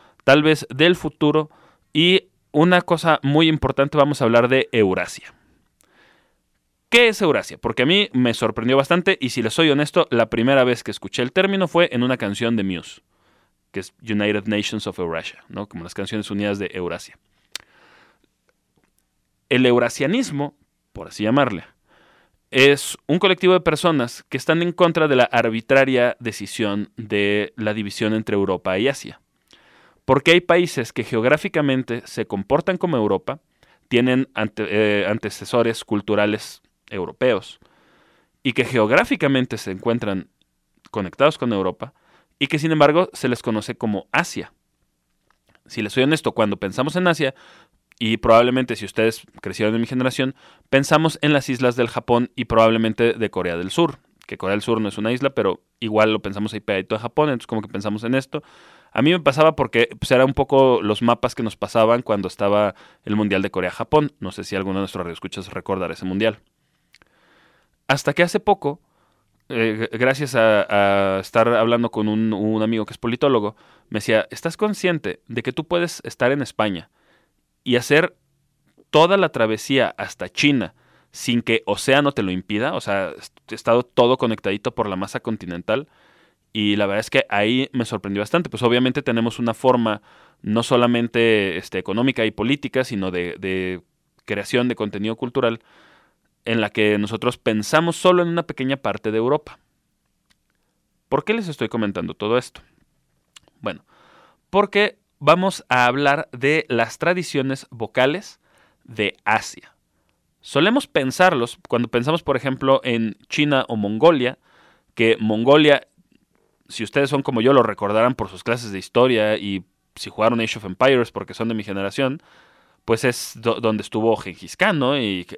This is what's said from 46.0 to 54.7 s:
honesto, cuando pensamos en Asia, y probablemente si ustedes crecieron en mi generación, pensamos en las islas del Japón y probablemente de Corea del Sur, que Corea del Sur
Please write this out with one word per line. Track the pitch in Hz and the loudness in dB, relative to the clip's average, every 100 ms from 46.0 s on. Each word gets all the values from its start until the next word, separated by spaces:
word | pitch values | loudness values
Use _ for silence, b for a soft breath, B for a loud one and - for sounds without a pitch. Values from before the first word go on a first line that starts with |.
honesto, | 135 156 - | 2 2 -2
cuando | - 104 98 | 0 0 0
pensamos | 98 98 143 180 | -6 -4 -4 0
en | 180 | 0
Asia, | 156 131 - b b b b _ - | 0 -2 -6 b b b b _ -6
y | 110 113 | -2 0
probablemente | 120 113 120 127 123 113 | 6 6 6 2 -2 -6
si | 104 | -6
ustedes | - 113 - - - | 0 0 0 -14 -14
crecieron | 95 90 107 113 | -10 -2 0 0
en | |
mi | 117 | -2
generación, | 127 127 123 131 - b b - | -2 -2 -2 -4 -6 b b 0
pensamos | 135 143 156 160 - | 0 4 2 2 0
en | 151 | 0
las | 143 131 | 0 0
islas | 123 127 123 | 0 0 0
del | 117 | -2
Japón | - - 120 123 - | -2 0 0 0 -6
y | 117 | 0
probablemente | 117 113 113 113 107 117 | 4 6 4 0 2 0
de | 113 104 | 0 -4
Corea | 92 90 85 | -4 -4 -4
del | 92 | -4
Sur, | - 165 - _ _ - | 0 0 -2 _ _ -16
que | 92 | -8
Corea | 95 107 | -4 -2
del | |
Sur | 110 | -2